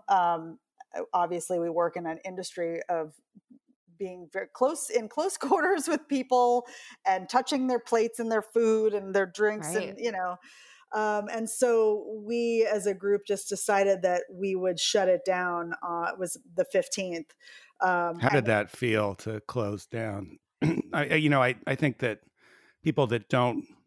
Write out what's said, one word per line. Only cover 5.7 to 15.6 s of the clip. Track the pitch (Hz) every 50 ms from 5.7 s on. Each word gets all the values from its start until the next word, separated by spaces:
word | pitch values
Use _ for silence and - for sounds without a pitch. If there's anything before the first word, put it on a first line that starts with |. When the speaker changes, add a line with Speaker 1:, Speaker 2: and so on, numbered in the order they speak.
| 403 320 - 339
Speaker 1:
with | 320 - - -
people | 285 262 254 - 254 247 247 240 240 247 240 - - - - - - - -
and | 196 190 185 180 -
touching | - 262 254 - 302 262 262 254
their | 247 233
plates | - - 233 226 220 226 226 -
and | 233 226
their | 226 214
food | 208 - - 233 233 220 220 220 220 214
and | 208 202 196 190 190
their | 202 190
drinks | 180 - 208 214 208 214 214 156 156
and, | 175 214 175 -
Speaker 2:
Right. | 98 -
Speaker 1:
you | 226 240
know. | 208 185 180 180 180 - - - - - - - - - _ -
Um, | - 214 214 214 208 208 208 -
and | - 226 226 220
so | - - 254 240 233 226 220 214 208 208 - 202 220 214 208
we, | 214 233 233 233 233 233 226 226 190
as | 214 208 185
a | 208 190
group, | 175 196 202 202 202 -
just | - 202 190 - -
decided | 202 190 - - 202 196 196 196 196 185
that | 180 180 180 180 - -
we | 190 180 196 196 190
would | 180 185 185 175 165
shut | - - - 208 190 185
it | 180 175 -
down. | 190 185 180 180 180 175 170